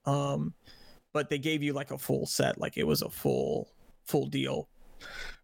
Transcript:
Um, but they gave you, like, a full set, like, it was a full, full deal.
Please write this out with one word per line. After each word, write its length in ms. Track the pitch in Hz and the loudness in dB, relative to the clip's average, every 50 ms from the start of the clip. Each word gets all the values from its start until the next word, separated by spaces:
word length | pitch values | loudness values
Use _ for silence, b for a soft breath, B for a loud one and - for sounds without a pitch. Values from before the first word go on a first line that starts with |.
| - | 0
Um, 500 | 143 139 143 143 139 139 147 147 160 - _ B B B B B B B B B _ | 2 2 2 2 0 0 0 -2 -4 -6 _ B B B B B B B B B _
but 160 | - 151 143 - | 0 0 0 0
they 100 | 151 143 | 0 0
gave 220 | 131 160 160 151 143 | 2 2 2 2 2
you, 80 | 147 | 0
like, 180 | 139 139 143 - | 0 -2 -4 -6
a 80 | 135 135 | -8 -6
full 260 | - - 139 139 - | 0 0 0 0 0
set, 340 | - - - 135 - - - | 0 0 2 2 2 2 0
like, 160 | - - - | -2 -4 -2
it 100 | - - | 0 2
was 160 | - - - | 2 2 2
a 80 | - - | 0 -2
full, 640 | - - - 143 - 64 - - - - - - _ - - - - - - | -4 -2 0 2 2 2 2 2 0 -2 -4 -6 _ -20 -20 -20 -20 -18 -6
full 220 | - - 147 135 139 | 0 2 2 2 2
deal. 400 | 143 135 135 131 135 - - _ _ - - - - B B B B B B B B B | -2 -2 -2 0 -2 -4 -4 _ _ -20 -20 -20 -20 B B B B B B B B B